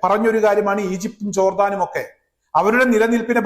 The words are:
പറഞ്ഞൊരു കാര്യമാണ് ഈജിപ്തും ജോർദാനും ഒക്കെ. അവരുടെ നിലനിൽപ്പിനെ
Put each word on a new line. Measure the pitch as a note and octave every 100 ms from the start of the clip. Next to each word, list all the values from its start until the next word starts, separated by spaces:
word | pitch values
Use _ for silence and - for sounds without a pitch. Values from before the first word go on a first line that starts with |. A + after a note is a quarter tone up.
പറഞ്ഞൊരു | F#3 G#3 A3+ A3 G#3+
കാര്യമാണ് | G#3 G3+ G3+ G3
ഈജിപ്തും | F#3 G#3+ - G#3 F#3
ജോർദാനും | F#3+ F#3+ G3+ G3 F3
ഒക്കെ. | D3 B2 _ _ _ _ D#3
അവരുടെ | F#3+ A#3 B3+
നിലനിൽപ്പിനെ | A3 A3+ A#3 A3+ A#3+